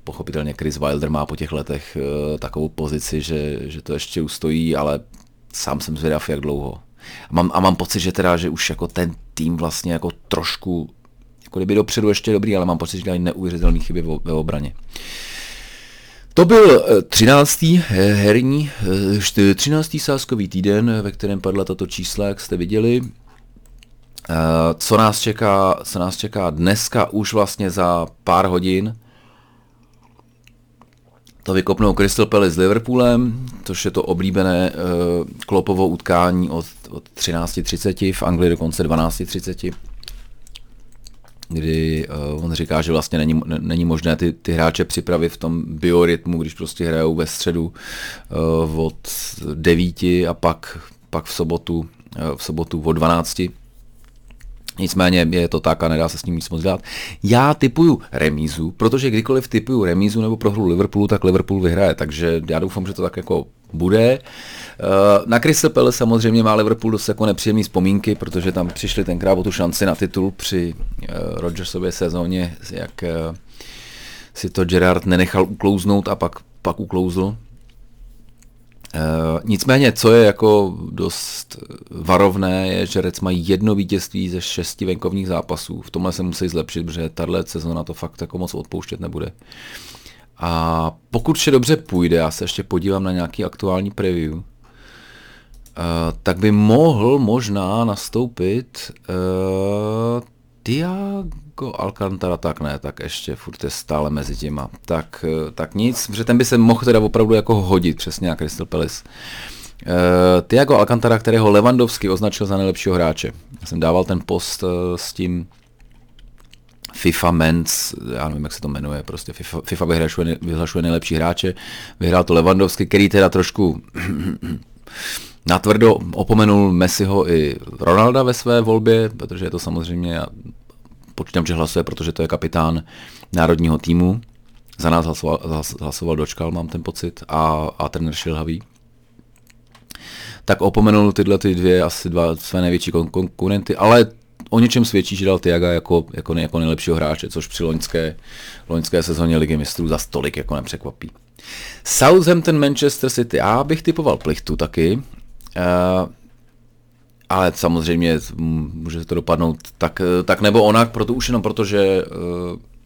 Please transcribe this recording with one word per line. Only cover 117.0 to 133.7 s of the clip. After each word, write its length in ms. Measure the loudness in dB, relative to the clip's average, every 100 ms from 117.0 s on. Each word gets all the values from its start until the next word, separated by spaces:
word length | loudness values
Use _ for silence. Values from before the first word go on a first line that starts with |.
| -2 2 2
Men's, 640 | 4 4 2 0 -4 -4 -8 -10
já 140 | -6 -6
nevím, 160 | -6
jak 80 | -8
se 80 | -8
to 80 | -8
jmenuje, 340 | -6 -6 -8
prostě 300 | -10 -14 -14
fifa, 280 | -16 -12 -10
fifa 200 | -8 -4
vyhlašuje 400 | 0 0 0 -2
nej-, 140 | -4 -4
vyhlašuje 400 | -4 -4 -4 -2
nejlepší 320 | 0 -2 -2
hráče. 400 | -2 0 -2 -4 -6 -14 -16 -18 -4
Vyhrál 240 | 2 2
to 100 | 4
Lewandowski, 520 | 4 6 4 2 0 0
který 220 | 4 4
teda 200 | 6 4
trošku 520 | 4 0 0 0 0 -10 -10 -6 -4 -6 -6 -8 -10
<clears throat> 920 | -12 -20 -20 -12 -10 -10 -14 -10 -2
natvrdo 480 | 0 4 6 6
opomenul 800 | 6 0 -6 2 6 6 6 6
Messiho 580 | 4 2 2 2 2 4
i 260 | 4 2 -2 -12 -4
Ronalda 420 | 4 6 6 4
ve 120 | 2
své 260 | 0 2 2
volbě, 480 | 4 2 4 4 2
protože 360 | -4 -10 -8
je 60 | -6
to 80 | -6
samozřejmě, 540 | -4 -4 -4 -4 -4
já 140 | -4 -6 -12 -18 -20 -20 -20 -20 -20 -20
počítám, 320 | -12 -4 -2 0
že 80 |
hlasuje, 280 | 0 0 0
protože 300 | -4 -4 -6
to 100 | -4
je 60 | -4
kapitán 540 | -2 -2 0 0 0 -6 -20 -20 -20 -8
národního 460 | 0 2 4 2